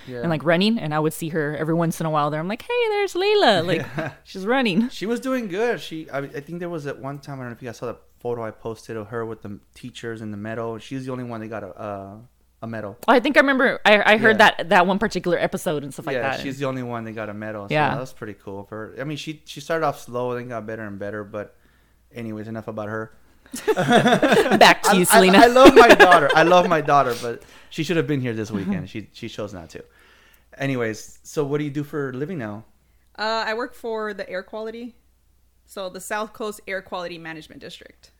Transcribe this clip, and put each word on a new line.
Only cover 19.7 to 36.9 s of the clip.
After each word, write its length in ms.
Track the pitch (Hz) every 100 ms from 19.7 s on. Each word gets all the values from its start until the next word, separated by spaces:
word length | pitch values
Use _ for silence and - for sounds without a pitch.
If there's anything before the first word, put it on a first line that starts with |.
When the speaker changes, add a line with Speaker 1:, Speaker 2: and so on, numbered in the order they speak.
| 165
Speaker 1:
off 160 | 151 143
slow, 360 | - 120 123 123
then 120 | 120
got 180 | 117 107
better 160 | 110 107
and 140 | 98
better. 240 | 101 107
But 320 | 101 107 98 _ _ _ _ _ _
anyways, 340 | 120 113 107 107
enough 200 | 113 110
about 220 | 110 104
her. 240 | 110 113 - _ _ _
<laughs> 220 | - - 427
Speaker 2:
Back 1080 | 147 233 208 233 269 339 277 220 208 -
to 80 | 214 196
you, 40 |
Speaker 1:
I, 20 |
I, 20 |
Speaker 2:
Selena. 340 | 180 170 185 196
Speaker 1:
I 80 | 240
love 280 | 247 277 269
my 120 | 233
Speaker 2:
<laughs> 80 | -
Speaker 1:
daughter. 340 | 180 175 143 156
I 80 |
love 240 | 165 180 185
my 120 | 160
daughter, 340 | 147 143 127 117
but 220 | 120 117 - - -
she 140 | -
should 140 | 156 165
have 100 | 143
been 140 | 147
here 120 | 127
this 180 | 110 107
weekend. 380 | 104 135 185 92
She, 200 | 113 98
she 140 | - 113
chose 240 | - 104
not 160 | 95 80
to. 120 | - - _ _ _ _ _ _ -
Anyways, 640 | 139 131 113 107 - -
so 200 | - - 139
what 120 | 147
do 40 |
you 60 | 151
do 140 | 139
for 260 | 147 156 139
a 40 |
living 240 | 123 151 180
now? 280 | 107 104 - _ _ _ _ -
Speaker 3:
Uh, 260 | 214 226 214
I 60 |
work 200 | 220 277
for 400 | - 233 220 214
the 160 | 202 -
air 140 | 180
quality. 520 | 202 214 220 226 240 - _ _ _ _ _ _ _
So 240 | - 185
the 120 | 180
South 320 | - 214 220
Coast 260 | - 220 208 -
Air 140 | 190
Quality 360 | 185